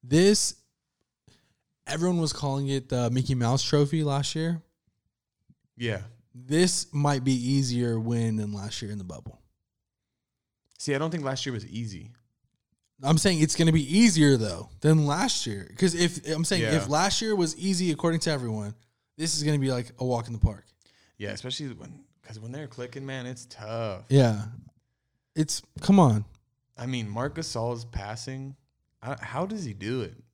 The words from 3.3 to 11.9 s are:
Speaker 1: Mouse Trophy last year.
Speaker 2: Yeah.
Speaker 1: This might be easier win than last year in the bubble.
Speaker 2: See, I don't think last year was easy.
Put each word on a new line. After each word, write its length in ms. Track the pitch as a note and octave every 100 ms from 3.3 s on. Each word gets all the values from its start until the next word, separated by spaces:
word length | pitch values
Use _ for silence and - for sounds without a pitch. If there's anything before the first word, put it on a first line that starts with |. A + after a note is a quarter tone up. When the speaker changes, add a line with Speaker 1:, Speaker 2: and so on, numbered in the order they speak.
| B2+
Speaker 1:
Mouse 260 | A#2 C3
Trophy 400 | - D3 C#3+ D#3+
last 320 | D3 C#3 C#3
year. 260 | D#3 E3 E3+ _ _ _ _ _ _ _ _ _ _ _ -
Speaker 2:
Yeah. 260 | A#2+ G2 F#2+ - _
Speaker 1:
This 580 | B2 B2+ D#3 F3+ - -
might 300 | D3 C#3+ C#3
be 100 | B2+
easier 680 | B2+ B2 C#3 C3 A#2+ A#2+ A2+
win 380 | A2+ A#2 A2+ A2
than 160 | G#2
last 300 | G#2 G2+ -
year 80 | G#2
in 80 | G#2
the 60 |
bubble. 360 | F2+ C2 - - _ _ _ _ _ _ _ _ _ _ _ _ _ _
Speaker 2:
See, 160 | -
I 40 | D3
don't 120 | D#3+
think 120 | D#3+
last 220 | C3+ C3 C#3
year 60 |
was 140 | A#2 G2+
easy. 440 | G#2+ A2